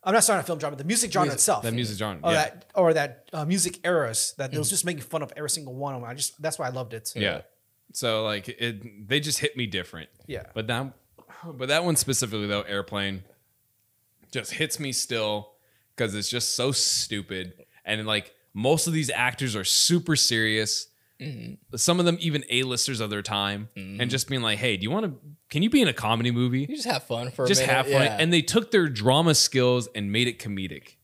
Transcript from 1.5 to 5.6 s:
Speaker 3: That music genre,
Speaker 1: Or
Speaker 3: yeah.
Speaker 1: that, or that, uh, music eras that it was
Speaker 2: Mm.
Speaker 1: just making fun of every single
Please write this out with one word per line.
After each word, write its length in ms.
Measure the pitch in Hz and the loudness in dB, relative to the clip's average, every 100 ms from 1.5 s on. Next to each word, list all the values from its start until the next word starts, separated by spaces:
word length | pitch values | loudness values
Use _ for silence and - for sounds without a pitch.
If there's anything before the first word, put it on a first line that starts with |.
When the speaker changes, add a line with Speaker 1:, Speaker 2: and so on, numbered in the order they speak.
| 131 | 2
Speaker 3:
That 120 | 113 | 0
music 220 | 117 117 101 | -2 -2 -2
genre, 240 | 107 92 | -4 -2
Speaker 1:
Or 80 | - | 2
Speaker 3:
yeah. 40 | 160 | 2
Speaker 1:
that, 220 | 151 - - | 2 -4 -6
or 200 | - 175 | 2 4
that, 340 | 160 143 120 - | 4 0 -6 -12
uh, 120 | 160 | -6
music 360 | 151 190 175 - | -2 0 0 -2
eras 500 | 175 175 127 110 - - | 0 2 2 -2 -4 -4
that 140 | 131 | -6
it 60 | 147 | -2
was 80 | 151 | 0
Speaker 2:
Mm. 20 | |
Speaker 1:
just 140 | 190 | 0
making 180 | 170 160 | -2 -4
fun 200 | 123 160 | -6 -6
of 100 | 143 - | -6 -8
every 140 | 151 | -6
single 240 | - | -6